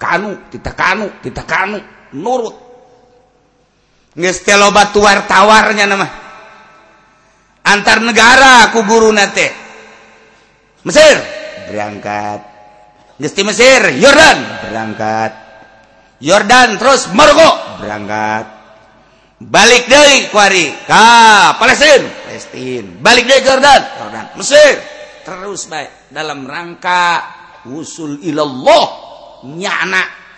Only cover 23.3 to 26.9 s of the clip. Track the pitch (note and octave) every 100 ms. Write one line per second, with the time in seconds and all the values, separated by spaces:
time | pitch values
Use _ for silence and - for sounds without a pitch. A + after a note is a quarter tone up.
23.3 | C4+ A#3+ C4+ C#4+ B3+ - - G#2+ A2 A2
24.3 | - G3+ C#4+ D4 - - - - - -
25.3 | F3+ G3+ F#3+ - D#3 C3+ _ _ C#3+ D#3
26.3 | C#3+ C3 D3+ F3 E3+ F#3